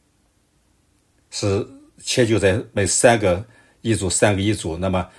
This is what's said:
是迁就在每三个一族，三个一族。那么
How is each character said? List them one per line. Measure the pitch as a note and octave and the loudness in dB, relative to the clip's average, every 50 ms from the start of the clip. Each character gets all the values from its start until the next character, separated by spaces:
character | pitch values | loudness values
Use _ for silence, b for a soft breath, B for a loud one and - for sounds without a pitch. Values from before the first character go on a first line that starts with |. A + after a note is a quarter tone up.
| _ _ _ _ _ _ _ _ _ _ _ _ _ _ _ _ _ _ _ _ _ _ _ _ _ _ | _ _ _ _ _ _ _ _ _ _ _ _ _ _ _ _ _ _ _ _ _ _ _ _ _ _
是 | - - - G2+ G2 G#2 - - - - - - _ - | -12 -6 -4 -2 -2 -2 -4 -6 -12 -20 -20 -20 _ -16
迁 | - - - - B2 A2 | -8 -4 0 0 2 2
就 | A2+ G2 | 2 2
在 | F#2+ G2 F#2 - - - - | 2 2 2 0 -4 -6 -4
每 | G#2 G2 | -2 -2
三 | F2 - - - B2+ A#2 A2+ | -2 0 2 4 4 4 4
个 | G#2+ F#2 F2 F#2 A2 b b b b b b b | 2 0 0 0 -4 b b b b b b b
一 | - A#2 A2 | -4 -4 -2
族， | F2 F#2+ F2+ | -2 -2 -4
三 | - - - G#2+ G2+ | -2 0 0 2 0
个 | F#2+ | 0
一 | G2 G#2+ G#2 | 0 -2 -2
族。 | F#2 - G#2+ F#2+ F2 | -4 -4 -8 -8 -6
那 | F#2 F#2 | -4 -2
么 | F#2 F#2 F2 b b | -2 -2 -4 b b